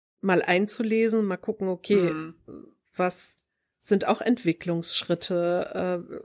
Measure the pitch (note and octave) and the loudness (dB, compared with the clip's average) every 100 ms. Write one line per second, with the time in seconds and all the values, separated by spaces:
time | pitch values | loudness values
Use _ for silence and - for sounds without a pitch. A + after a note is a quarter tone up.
0 | _ - G3 F3+ - F#3 G#3 - A3 A3+ | _ -4 2 2 4 2 2 -2 0 2
1 | A3+ A3 G3+ F3+ - - F#3+ F3+ - G3+ | 4 2 0 -2 -6 -4 -4 -4 2 4
2 | E3+ D#3 D#3+ - - - - _ _ - | 4 0 -10 -16 -20 -20 -20 _ _ -2
3 | F3+ - - - _ _ _ _ - G3 | -2 -2 -12 -18 _ _ _ _ 0 0
4 | - A3+ - A#3+ E3+ E3 F3 E3+ E3 - | 2 0 2 2 0 -2 -2 -4 -2 -4
5 | - E3+ - F3 F3 F3 - F#3 F3+ F3 | -2 -4 0 0 2 0 -2 -4 -4 -4
6 | - - | -6 -14